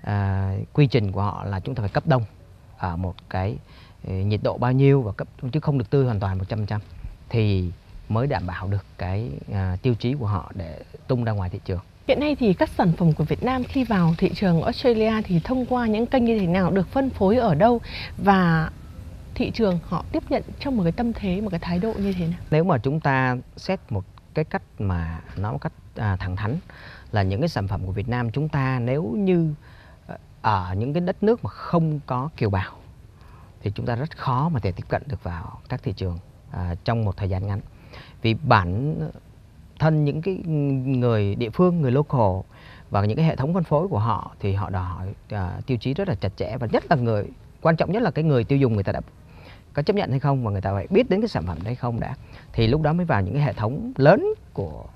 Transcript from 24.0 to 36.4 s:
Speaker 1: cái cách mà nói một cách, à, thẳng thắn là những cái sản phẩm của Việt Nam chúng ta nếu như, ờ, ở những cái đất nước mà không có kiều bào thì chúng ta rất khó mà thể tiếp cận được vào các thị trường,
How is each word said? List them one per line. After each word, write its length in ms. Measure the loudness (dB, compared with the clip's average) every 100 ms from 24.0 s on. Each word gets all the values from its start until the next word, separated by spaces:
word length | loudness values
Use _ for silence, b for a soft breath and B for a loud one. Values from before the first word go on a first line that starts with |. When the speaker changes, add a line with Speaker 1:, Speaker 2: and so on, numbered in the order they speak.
| -6 -18 -8
Speaker 1:
cái 120 | -4 -4
cách 160 | -4 -8 -6
mà 420 | -2 0 -2 -8 -10 -6
nói 140 | -4
một 60 | -4
cách, 100 | -8 -10 -18 -4
à, 200 | -2 -2
thẳng 200 | -2 -4
thắn 220 | -2 -4 -8 B B B B
là 120 | 0
những 180 | 0 0
cái 80 | 0
sản 180 | -2 -2
phẩm 180 | -4 -4
của 60 |
Việt 180 | -4 -4
Nam 220 | -2 -2
chúng 180 | -2 -2
ta 300 | -2 0 0
nếu 240 | 0 -2
như, 500 | -2 0 2 4 2 -2 B B B B -16
ờ, 100 | -16 -16 -4
ở 340 | 0 0 0 -2
những 160 | 0
cái 80 | 0
đất 220 | -2 0
nước 200 | 2 2
mà 60 | 0
không 500 | -10 0 2 2 0 -2
có 240 | -4 -4 -2
kiều 120 | 0
bào 220 | 0 -2 -12 -20 -20 -20 -20 B B B -8
thì 100 | -6 -4
chúng 100 | -4
ta 100 | -4
rất 220 | -6 -6
khó 320 | -2 0 0
mà 100 | 0
thể 120 | -2
tiếp 140 | -6 -4
cận 140 | -4 -4
được 160 | -8
vào 360 | -6 -8 -10 -16 -10
các 140 | -6
thị 100 | -6
trường, 260 | -4 -4 -6 -12 -20